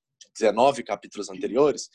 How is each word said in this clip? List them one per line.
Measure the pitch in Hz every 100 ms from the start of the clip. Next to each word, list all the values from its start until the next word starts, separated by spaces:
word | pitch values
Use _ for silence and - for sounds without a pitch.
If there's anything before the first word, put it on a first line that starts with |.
| _ _ -
dezenove | - 107 104 135 123
capítulos | 117 101 101 - 95
anteriores, | 95 95 110 147 123 -